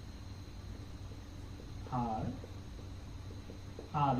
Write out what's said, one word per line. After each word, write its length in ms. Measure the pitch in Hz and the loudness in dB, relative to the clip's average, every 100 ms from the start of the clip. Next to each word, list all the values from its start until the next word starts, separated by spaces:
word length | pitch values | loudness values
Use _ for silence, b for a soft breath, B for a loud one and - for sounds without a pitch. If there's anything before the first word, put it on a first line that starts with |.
| - - - - - - - - - - - - - - - - - - - | -6 -6 -6 -6 -6 -6 -4 -4 -4 -6 -4 -6 -6 -6 -4 -4 -4 -4 0
হার, 320 | 120 117 110 - - - - - - - - - - - - - - - - - | 2 4 4 2 2 -4 -6 -6 -6 -6 -6 -6 -6 -4 -6 -6 -6 -6 -6 0
হার 220 | 151 139 127 | 6 8 10